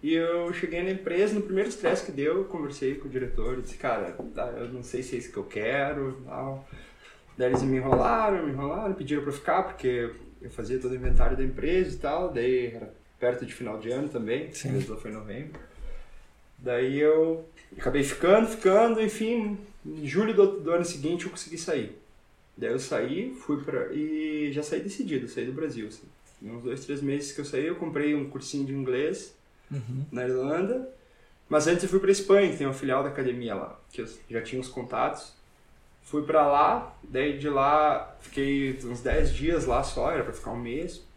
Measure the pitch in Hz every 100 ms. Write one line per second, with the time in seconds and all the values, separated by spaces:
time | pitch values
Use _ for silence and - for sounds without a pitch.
0 | 147 165 165 175 170 180 180 170 185 190
1 | - 175 208 208 - 190 202 - 170 190
2 | - 139 147 180 196 175 143 - 135 139
3 | 139 127 120 123 123 127 - - 131 110
4 | 90 - - - 123 117 117 127 120 127
5 | 131 123 - - 95 107 107 139 139 147
6 | 135 131 123 - 131 135 - - - -
7 | - - - - 127 127 135 131 127 -
8 | - 226 214 190 156 135 139 175 214 185
9 | 135 147 143 139 - 175 185 - 127 123
10 | 120 117 - - 123 - 110 127 127 127
11 | 123 120 123 131 131 - 147 185 170 135
12 | 147 156 180 127 123 127 120 113 110 -
13 | _ _ 123 123 - - 120 110 113 127
14 | 147 120 107 127 160 - 139 131 - 107
15 | 110 107 107 110 156 - - - - -
16 | - - - - - - 123 123 131 139
17 | 151 156 165 165 - - - - - 143
18 | 139 - 170 208 226 - 190 196 233 220
19 | 220 - 220 240 208 202 - - 156 156
20 | 147 151 220 208 196 - 156 170 170 139
21 | 147 175 185 - 151 160 - 151 101 -
22 | - - _ _ _ - 110 127 - -
23 | 123 165 247 - - 147 - 139 - 151
24 | 151 156 156 151 147 139 151 - 196 -
25 | 208 139 117 - 117 135 156 117 107 -
26 | - - - - 101 117 123 135 - 139
27 | 139 143 - - 139 127 156 175 165 147
28 | 147 147 135 135 - 143 139 139 127 127
29 | 151 196 - - _ _ - 139 113 131
30 | 147 120 127 127 135 160 196 262 262 -
31 | _ _ - _ _ 151 151 175 190 190
32 | 190 196 - 196 190 - 139 135 139 131
33 | 139 139 127 123 117 98 80 - - -
34 | - - - 113 113 131 127 - 120 117
35 | 139 - - - - _ - - - -
36 | - 151 151 160 143 143 156 226 - -
37 | - 127 147 139 147 139 139 151 151 147
38 | - - - - 139 139 135 127 123 120
39 | 151 151 139 120 151 165 123 123 135 135
40 | 123 160 113 110 - 120 120 131 180 -
41 | -